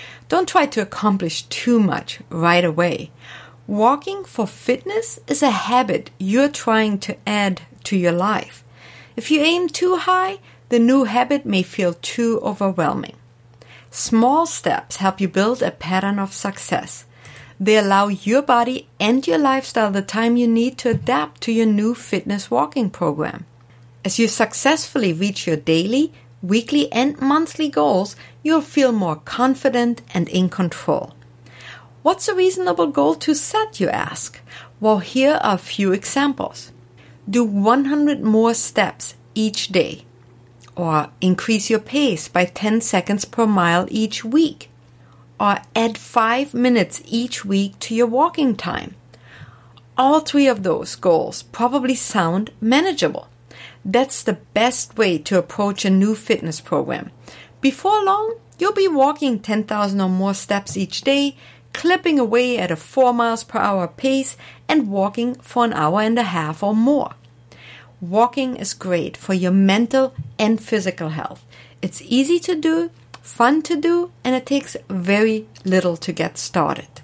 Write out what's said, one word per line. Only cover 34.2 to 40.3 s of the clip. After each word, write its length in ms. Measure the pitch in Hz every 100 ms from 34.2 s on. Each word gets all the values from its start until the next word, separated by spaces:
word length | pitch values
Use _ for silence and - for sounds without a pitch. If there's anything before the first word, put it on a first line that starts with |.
| - - - - - -
Well, 180 | 214 214
here 420 | 180 254 269 302
are 100 | -
a 60 | 185
few 320 | - - 196
examples. 800 | 190 - 277 285 269 - - - - - - - - -
Do 140 | 214
one 420 | 226 202 202 254 269
hundred 380 | 294 294 285
more 320 | 220 220 226 233
steps 580 | - - 190 - - - - -
each 320 | 220 208 -
day, 360 | 185 - - - _ _